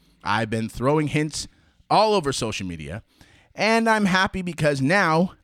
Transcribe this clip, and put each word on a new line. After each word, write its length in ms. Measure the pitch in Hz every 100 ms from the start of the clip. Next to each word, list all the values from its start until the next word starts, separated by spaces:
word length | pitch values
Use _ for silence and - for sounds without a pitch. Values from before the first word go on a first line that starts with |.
| _ _
I've 260 | - 107 113
been 180 | 113 113
throwing 380 | 113 127 156 147
hints 400 | 151 156 - - _ _ _ -
all 240 | 170 214
over 200 | 208 139
social 340 | 131 113 101 92
media, 380 | 80 73 101 - _ - _ _
and 340 | - 214 226 226
I'm 180 | 220 196
happy 360 | 185 190 190
because 400 | 180 160 151 139
now 520 | 131 202 170 160 185 -